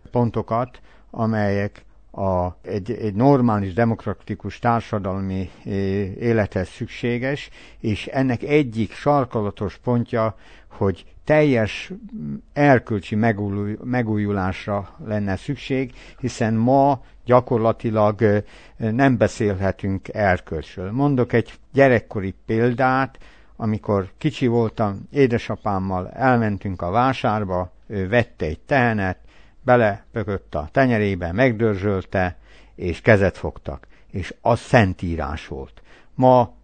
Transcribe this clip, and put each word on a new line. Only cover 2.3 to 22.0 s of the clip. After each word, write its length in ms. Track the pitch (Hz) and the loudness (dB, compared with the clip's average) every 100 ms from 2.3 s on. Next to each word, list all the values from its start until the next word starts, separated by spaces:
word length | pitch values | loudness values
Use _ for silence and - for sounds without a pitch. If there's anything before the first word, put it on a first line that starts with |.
| 92 90 - | 0 -2 -6
egy, 300 | - 101 95 | -8 -6 -6
egy 220 | 113 110 | -6 -4
normális, 600 | 95 135 143 120 104 98 | 2 4 4 4 0 -2
demokratikus 840 | 87 117 113 - 95 - 104 101 - | 0 0 0 -6 -8 -8 -10 -10 -4
társadalmi, 920 | 117 117 - 107 95 95 95 95 90 - - | 0 0 -2 -4 -4 -4 -4 -4 -6 -10 -6
ö, 40 | 98 98 98 98 101 | -4 -2 -2 -4 -4
élethez 480 | 120 113 98 98 90 | 0 2 0 -2 -6
szükséges, 840 | - 120 - 120 120 135 143 - - - - | -8 -12 -6 -4 -2 -4 -6 -10 -20 -20 -8
és 280 | 113 104 - | -4 -4 -4
ennek 360 | 139 135 117 | -2 0 -2
egyik 500 | - 147 135 110 107 | 0 2 2 -2 -4
sarkalatos 840 | - 143 147 123 120 101 - 101 - | -2 0 2 0 -2 -4 -4 -6 -6
pontja, 580 | - 120 117 117 110 - - - - | -2 -2 0 0 -2 -4 -14 -20 -18
hogy 380 | - 98 92 - - | -2 -2 -2 -8 -8
teljes, 680 | - 151 151 120 107 - - | 0 4 4 4 0 -4 -12
mm, 440 | 185 - 214 73 - - | -16 -14 -12 -10 -10 -8
erkölcsi 640 | - 143 127 - 107 - 107 | 2 6 6 4 -4 -2 0
megújul-, 640 | 113 104 104 101 101 107 | 2 0 -2 -4 -4 -6
megújulásra 1120 | 123 123 113 107 104 101 92 90 - 101 95 - 113 | -4 -2 0 0 0 0 -2 -4 -4 -4 -6 -12 -6
lenne 300 | 107 101 95 | -4 -2 -4
szükség, 580 | - 135 - 131 135 - - - | -6 -8 -4 -4 -4 -10 -20 -10
hiszen 340 | 123 - 113 | -8 -2 0
ma 500 | 110 120 135 139 131 - - - | 2 4 4 4 0 -6 -12 2
gyakorlatilag, 960 | 123 123 120 113 110 120 110 104 101 | 2 4 0 0 0 -2 2 2 4
ö, 160 | 110 104 - - - - | 2 2 0 -12 -20 -8
nem 400 | 113 113 139 117 | -4 2 2 4
beszélhetünk 920 | 107 - 104 95 95 92 101 98 - | 2 0 -2 0 -2 -2 -4 -4 -6
erkölcsről. 760 | 107 101 90 - 80 76 - 92 | 0 2 0 -2 -10 -8 -10 -6
Mondok 420 | 117 143 131 120 | -2 0 2 2
egy 200 | 120 - - - | 0 0 -8 -4
gyerekkori 640 | 135 139 117 | 4 4 4